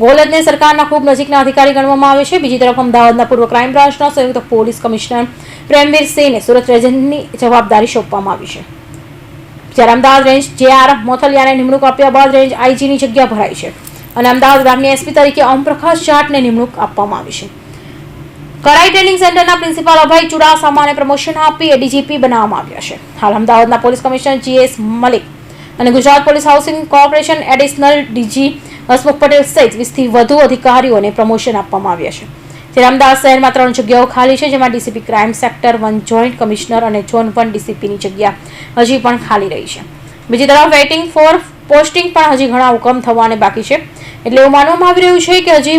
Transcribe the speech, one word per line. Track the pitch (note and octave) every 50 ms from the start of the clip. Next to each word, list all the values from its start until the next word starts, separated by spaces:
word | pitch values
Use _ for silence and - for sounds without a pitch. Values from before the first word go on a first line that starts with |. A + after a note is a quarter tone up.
ગોહલતને | A3+ B3 C#4 D4+ D4+ C#4+ D#4+ D#4+
સરકારના | D#4 D#4+ D4 D4 D4+ D4+ D4+ D4+ D4 D4
ખૂબ | D4+ D4+ C4+ C#4+
નજીકના | C4+ C4+ C#4+ C#4+ C#4+ C#4
અધિકારી | C4+ C4+ C4 C#4+ C4+ C#4+ C4+
ગણવામાં | C4+ C4+ C#4 C#4 C4+ C#4 C#4 C#4
આવે | C#4 C#4
છે. | - F#4 F#4
બીજી | D4 B3 B3+ B3
તરફ | B3+ B3 A#3+ C4
અમદાવાદના | B3+ A#3+ A#3 A#3+ A#3 A#3 A#3 A#3+ A#3 A#3
પૂર્વ | C4 A#3 A#3 A3+
ક્રાઇમ | A#3+ A#3+ B3 C4
બ્રાન્ચના | C4 C#4+ C#4+ C#4+ C#4 - D4 C#4+
સંયુક્ત | C#4+ C#4+ B3+ B3+ B3+ A#3+ A#3+ -
પોલીસ | A#3 A3 G#3+ A#3 A3+ -
કમિશનર | - A3+ A3 G#3+ - - B3 A#3+ B3 A#3+ - - - - - - - -
પ્રેમવીર | D4 C#4+ C#4+ D4 D4 D#4 D4 D4
સિંહને | - D4+ C#4+ C#4 B3 G#3
સુરત | - - A#3+ B3 B3 B3+
રેન્જની | A#3+ A#3 A#3 B3+ B3+ C4+ C4 C#4 D4 C#4+ - - - -
જવાબદારી | B3+ A#3 A#3+ A#3 A#3 G3+ A3+ G#3+ A3+ A3+ -
સોંપવામાં | A3+ G3 - G3+ G3 G3 F#3+ F3
આવી | - - -
છે, | - - - - - - - - - - - - - - - - - - - - - - - - -
જ્યારે | C4 A#3 A3+
અમદાવાદ | A#3 B3+ B3 C4+ C4+ C#4 C4 C4
રેન્જ | C4+ C#4 C#4 - - -
જે | C4 C4
આર | C4 C4+ C4 C#4 C#4 A3+ G#3+
મોથલિયાને | B3 B3+ B3+ D4 C#4 C#4 C4+ C4 C4+ C4+
નિમણૂક | C4 B3+ C4 C4 C4+ C4+ C4
આપ્યા | C4+ C4+ C#4 C4+ C4 C4+
બાદ | C#4 C4+ C4
રેન્જ | C4+ C4+ C4 B3+
આઈ | - B3 C4 C4 A#3+
જીની | C#4 C4+ C#4 B3+
જગ્યા | C#4 A#3+ A3 C#4 B3+ A3+
ભરાઈ | A3+ G#3+ G3 - - -
છે | - - - - - - - - - -
અને | - A#3+ A#3+ B3
અમદાવાદ | B3+ C4 C4+ C4+ C#4 C4+
ગ્રામ્ય | C4 B3+ B3 C4 C4+ C4+
એસ | C4+ C4 -
પી | D4 C4 D4+
તરીકે | C#4+ C#4+ C#4+ D4+ C4+
ઓમપ્રકાશ | - C4 C4+ C#4 D4+ C#4+ - D4+ E4+ E4 E4 - D#4+
જાટને | D4 D4 D4 D4 C#4+ C4+ B3
નિમણૂક | A#3+ A3+ A#3 B3 B3 - -
આપવામાં | G#3+ - - G#3+ G3+ G3+ F#3 - -
આવી | - - -
છે. | - - - - - - - - - - - - - - - - - - - - - - - -
કરાઈ | - C#4+ D4 E4 F4+ F#4+
ટ્રેનિંગ | F#4+ F#4+ F#4 F#4+ F#4+ F4+
સેન્ટરના | F#4 F4 F4 F#4 F4 F4 F4 E4+ E4
પ્રિન્સિપાલ | E4 D#4+ E4 D#4+ E4 D#4+ D#4 D4+
અભય | C#4 D#4+ E4 E4+ E4
ચુડાસમાને | E4 D#4 D#4 D#4 D#4 D#4 D#4+ D4 C#4+ D4 D4 D4 C#4+
પ્રમોશન | C#4+ C#4 C4+ C#4+ C#4 - E4 D#4 D#4 D#4 D#4
આપી | D#4+ - E4 D#4 C#4
એ | A#3+
ડી | C#4 C4 C#4
જી | C#4 C#4
પી | - D4 C4+
બનાવવામાં | C4 B3 A#3+ A3+ G#3 G#3+ F#3 -
આવ્યા | - - - - - -
છે. | - - - - - -
હાલ | A3 G#3 G#3+
અમદાવાદના | G#3+ A3+ A3 A#3 A3+ A#3 A3+ B3 A3 B3
પોલીસ | B3 B3+ B3 -
કમિશનર | C4 C4 C4 B3+ C#4 C4+ B3 -
જી | C4 B3+ C4
એસ | B3+ B3+ - A3+ G#3+ G#3+ A3+ A#3
મલિક | B3 B3+ A#3+ G#3+ - - - - - - - - - - -
અને | - A#3+ B3
ગુજરાત | A#3+ C4 B3+ C#4+ C#4+ C#4+ C#4+
પોલીસ | D4+ D4 D4 D4
હાઉસિંગ | D4+ C#4+ D4 D4 D#4+ D#4 D#4 D#4 -
કોર્પોરેશન | C#4+ C#4+ C#4+ C#4 D4+ D4+ - E4 D#4 D#4 - - C4+
એડિશનલ | C4 C#4+ C#4 - C#4 C#4 C#4+ D4 D4 C4
ડી | A3+ A3 B3 A#3 G#3+ -
જી | C4 C#4 C#4+ - - - - - - - -
હસમુખ | B3+ C4 - D4 C#4+ D4
પટેલ | D4 C#4+ D4 C#4+ C4+
સહિત | - - D#4+ C4 A3 G#3+ A3
વીસથી | A#3+ - - C#4 B3+ A#3
વધુ | A3 A#3+ A#3 A3+ C#4+ D4+
અધિકારીઓને | C#4+ A3 B3+ B3+ - B3+ A#3+ B3+ B3+ C4 A3+ G3+ G3+ G#3
પ્રમોશન | - - A3 A3 A3+ G#3+ - B3+ A3 G3
આપવામાં | F#3+ - G3+ G3 G3 F#3 F3
આવ્યા | E3+ C#3 - -
છે, | - - - - - - - - - - -
જ્યારે | - B3+ B3 B3
અમદાવાદ | C4 C4 C#4 C4 C4 C4
શહેરમાં | - C4+ C4 C4 C4+ B3+ C4
ત્રણ | C4 B3+ B3 A#3+ C4
જગ્યાઓ | A3 G#3 B3 B3 B3 B3 -
ખાલી | B3+ B3 C4 C4+ B3+
છે, | D4+ C#4+
જેમાં | C#4 C4 C4 B3
ડી | A#3 A#3+ -
સી | A#3+ G#3
પી | - - -
ક્રાઇમ | A3+ G#3+ G#3 A3+ A3
સેક્ટર | - B3 A3+ - - - A#3+ A#3 A3
વન | A3 G#3+ G#3+ G#3+ G#3 -
જોઇન્ટ | A3+ A3+ A#3 B3 A#3+ -
કમિશનર | A#3 G#3+ G#3+ G#3 - - A3+ A#3 A#3 A3
અને | G#3+ G#3 F#3+ -
ઝોન | - A#3 A3+ A3 F#3+
વન | A#3 A3+ A3
ડી | G#3 G#3 -
સી | - G3+ -
પીની | G#3 G3+ G3+ G3
જગ્યા | - F#3+ F#3+ G3 G#3+ G3 F#3+ - - - - - - - - A#3+
હજી | A#3+ A3+ C4+ B3+ A3+
પણ | A#3+ A#3+ A#3 -
ખાલી | - - G3+ G3 F#3
રહી | D#3 - - -
છે. | - - - - - - - - - - - -
બીજી | A#3 A#3 C#4 C4+
તરફ | C#4 D4 D#4 E4 D#4
waiting | C#4+ C#4+ C#4+ D#4+ D#4+ E4+ E4 -
for | D#4+ D4+ D#4+ E4 F4 - - - - - -
posting | D4 D4 D#4 D4+ - F4 F4 F4
પણ | F4 E4 D#4+ D4+ C#4
હજી | B3+ C4+ A#3+
ઘણા | A#3+ B3 B3+ B3+
હુકમ | A#3+ A3+ - A#3+ B3+ B3+ A3+
થવાને | A#3+ A3+ A3+ A3+ A3 A3+
બાકી | G#3+ G#3+ G3 G3 A3 A3 -
છે, | C#4 D#4+ - - - - - - - -
એટલે | - A3+ B3 C4
એવું | C4+ C#4 C#4
માનવામાં | C#4+ C#4+ D#4+ E4+ E4+ F4+ F4+
આવી | F4+ F4+ F4+
રહ્યું | F4+ F4+ F4 E4
છે | F4+ F4+ F#4 E4
કે | F4 D#4+ D4
હજી | B3+ D4 D#4+